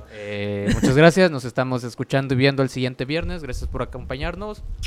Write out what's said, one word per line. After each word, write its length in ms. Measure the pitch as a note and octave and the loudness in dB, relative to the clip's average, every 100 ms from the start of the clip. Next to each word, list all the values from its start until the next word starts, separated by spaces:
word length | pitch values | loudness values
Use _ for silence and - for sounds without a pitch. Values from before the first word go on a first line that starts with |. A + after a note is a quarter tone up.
| G#2+ | -16
eh, 580 | G#2+ G#2 G2+ G#2 G2+ G2+ | -12 -8 -4 -4 -2 0
muchas 220 | - - C3 | 2 4 8
gracias. 340 | E3 F#3+ F#3 | 8 8 4
Nos 120 | C#3 | 2
estamos 400 | A#2+ C3 B2+ B2+ | -4 -2 0 -2
escuchando 500 | A#2+ - B2+ C3+ C3+ | -4 -8 -2 0 0
y 40 | B2+ | 2
viendo 260 | C#3 C3+ | 4 4
el 60 | C3 | 0
siguiente 340 | B2+ B2+ B2+ | 0 -4 -4
viernes. 400 | C3 D#3 E3+ F3+ | -4 -4 -4 -6
Gracias 260 | C3+ B2 - | -6 -6 -4
por 120 | C3 | -4
acompañarnos. 800 | A#2+ B2+ A#2 C3 E3 F3 G#3+ G#3 - - | -6 -8 -8 -6 -6 -6 -10 -10 -10 -8